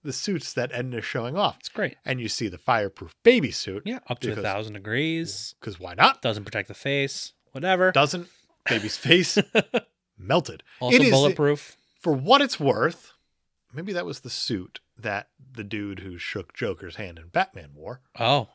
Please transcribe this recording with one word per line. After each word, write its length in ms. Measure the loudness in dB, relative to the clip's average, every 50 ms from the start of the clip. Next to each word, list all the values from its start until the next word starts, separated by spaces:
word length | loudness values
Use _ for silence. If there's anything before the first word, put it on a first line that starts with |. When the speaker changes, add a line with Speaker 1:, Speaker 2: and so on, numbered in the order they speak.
| _
Speaker 1:
the 80 | -8
suits 400 | -8 -6 -4 -4 -4 -4 -4 -6 -4
that 160 | -4 -4 -4
Edna's 320 | -4 -6 -6 -6 -6 -8 -8
showing 320 | -4 -4 -4 -4 -4 -2
off. 200 | 0 -2 -2 -2 _
Speaker 2:
It's 80 | -16 -12
great. 280 | -6 -6 -6 -6 -6 _ _
Speaker 1:
And 160 | -6 -6 -4
you 80 | -4 -6
see 200 | -4 -4 -4 -6
the 100 | -6 -4
fireproof 560 | _ 2 2 2 2 -2 -6 -12 -18 -18 -18 _
baby 280 | _ 6 6 6 4 0
suit. 320 | -4 -6 -8 -6 -8 -8 -6
Speaker 2:
Yeah, 120 | -8 -8 -8 _ -8
up 100 | -8 -4
to 80 | -4 -4
Speaker 1:
because 100 | -4 -2
Speaker 2:
a 40 |
thousand 320 | -2 -2 -2 -2 -6 -8 -10
degrees. 800 | -12 -6 -4 -2 -2 -2 -2 -4 -6 -6 -6 -8 -8 -8 -10 -12 _
Speaker 1:
'Cause 180 | -12 -12 -12 -10
why 140 | -12 -12 2
not? 260 | 4 4 4 4 _
Speaker 2:
Doesn't 220 | -2 -4 -4 -4 -8
protect 240 | -6 -6 -6 -6 -6
the 60 | -12
face. 580 | -8 -4 -2 -2 0 -2 -4 -4 -8 -10 -12 _ _ _ _
Whatever. 380 | _ -4 2 2 4 4 4 2
Speaker 1:
Doesn't. 360 | 4 2 0 0 0 -6 -8 -12 _ _ _ _ _ _ _ -2
Baby's 280 | -2 0 -2 -4 -8
face 420 | -6 4 4 6 6 6 2 2 0 0 _ _ 0 0 _ -4 -4
Speaker 2:
<laughs> 400 | -4 _ _ _ _ _ _ _
Speaker 1:
melted. 440 | -2 2 2 2 2 0 -12 -14 -18 _ -12 -4
Speaker 2:
Also 160 | 2 6 6
Speaker 1:
It 60 | 8
is, 80 | 8 8
Speaker 2:
bulletproof. 680 | 8 6 6 6 4 4 2 2 2 0 -6 -16 -20 _ _ _ _ _
Speaker 1:
for 120 | -2 0
what 280 | 0 0 4 4 6 6
it's 180 | 6 2 -2 0
worth, 540 | 2 2 4 4 2 0 0 -4 -18 -20 _ _ _ _ _ _ _ _ _ _ _ _
maybe 200 | -12 -12 -8 -6
that 140 | -4 -4 -4
was 140 | -6 -8 -10
the 100 | _ -10
suit 500 | -8 -6 -4 -4 -4 -4 -4 -8 _ -20 _ _ _
that 320 | -10 -6 -4 -4 -4 -6 _ _ _ -20 -18
the 120 | -14 -12 -10
dude 360 | -8 -6 -6 -6 -6 -8 -10
who 180 | -12 -12 -12 -10
shook 360 | -10 -8 -8 -8 -10 -10 _
Joker's 420 | -6 -6 -4 -4 -6 -10 -14 -12
hand 220 | -12 -12 -12 -12 -16
in 100 | -20 -4
Batman 420 | -2 -2 -2 -2 _ -18 -18 -18 -20
wore. 260 | -16 -14 -14 -14 -14 _ _ _ 0
Speaker 2:
Oh. 300 | 2 4 4 2 0 -4 _